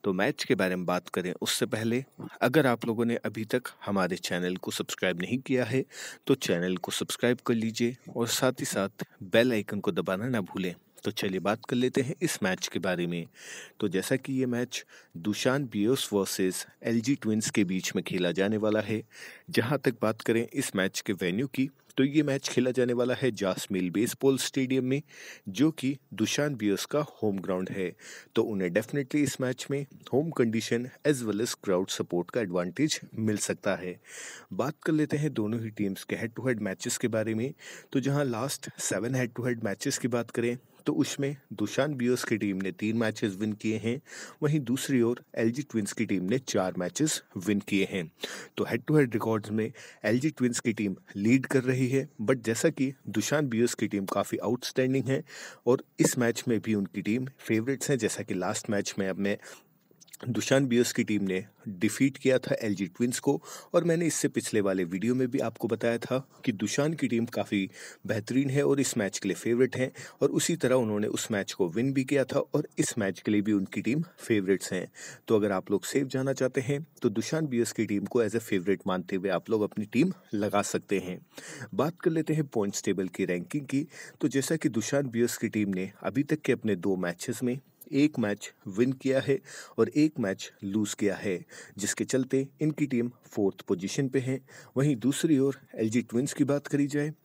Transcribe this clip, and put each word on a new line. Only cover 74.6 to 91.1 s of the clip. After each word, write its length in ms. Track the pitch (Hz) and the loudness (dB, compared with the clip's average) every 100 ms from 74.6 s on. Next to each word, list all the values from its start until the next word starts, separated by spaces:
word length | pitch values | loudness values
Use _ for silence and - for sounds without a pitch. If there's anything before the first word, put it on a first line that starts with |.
| - | 0
हैं। 140 | 92 90 - - - - | -4 -6 -12 -18 -16 0
तो 80 | 113 | 2
अगर 160 | 104 | 2
आप 200 | 95 - | -2 0
लोग 140 | 98 - | -2 2
सेफ 220 | 135 139 | 0 0
जाना 260 | 131 135 | -2 -2
चाहते 280 | 131 127 135 | 0 0 0
हैं 240 | 113 143 165 - | -2 -4 -4 -2
तो 80 | 123 | 0
दुशान 380 | 98 - 160 151 | 0 -2 -2 0
बियोस 240 | 120 113 | 0 0
की 140 | - 104 | 0 0
टीम 200 | 101 101 | 0 2
को 180 | 120 | 2
as 120 | 107 110 | 2 0
a 80 | |
favorite 440 | - 98 87 95 98 | 0 0 2 0 0
मानते 280 | 92 87 95 | -2 -2 -2
हुए 140 | 95 | 0
आप 200 | 87 - | -2 0
लोग 120 | 110 | 0
अपनी 240 | 101 - 104 | 0 -2 -2
टीम 280 | 117 180 - - | 2 2 0 -8
लगा 280 | 104 101 101 | -4 0 0
सकते 380 | 101 95 - 98 | 0 -4 -2 -2
हैं। 200 | 90 90 - - - - - | -2 -10 -12 -18 -16 -14 -6
बात 260 | 95 143 175 | 0 0 0
कर 100 | 180 | 0
लेते 220 | 160 156 | 0 0
हैं 140 | 156 143 | 0 0
पॉइंट्स 360 | 117 101 - | 0 -2 -2
टेबल 240 | - 95 92 | -2 -2 -2
की 180 | - 90 | -2 -2
रैंकिंग 400 | 90 87 151 135 | -2 -2 -6 -2
की। 180 | 135 - - - - | -4 -4 -12 -18 -4
तो 60 | 151 | 0
जैसा 280 | 135 131 160 | 0 0 0
कि 140 | 156 | 0
दुशान 400 | 113 110 139 139 | 0 0 0 0
बियोस 280 | 117 117 - | 0 0 0
की 120 | 113 | -2
टीम 240 | 110 101 | 0 0
ने 180 | 92 95 - | 0 -4 -6
अभी 200 | - 107 | -4 -2
तक 180 | 143 156 | 0 0
के 100 | - | 2
अपने 240 | 123 110 95 | 0 2 0
दो 200 | 101 92 | 2 0
मैचेस 480 | 87 87 - 117 | 0 -4 -6 -2
में 160 | 123 131 _ _ - | -2 -4 _ _ -4
एक 240 | 139 151 127 | 2 2 2
मैच 300 | 107 104 - _ - | -2 -2 -8 _ -8
विन 240 | 95 127 | 2 2
किया 260 | 131 131 131 | 2 0 0
है 160 | 135 135 - - - - | 2 -2 -2 -18 -10 0
और 100 | 113 | 2
एक 300 | 147 151 - | 4 2 2
मैच 300 | 101 95 - _ | -2 -2 -8 _
लूज 300 | 101 104 101 | -2 0 0
किया 220 | - 101 | 0 0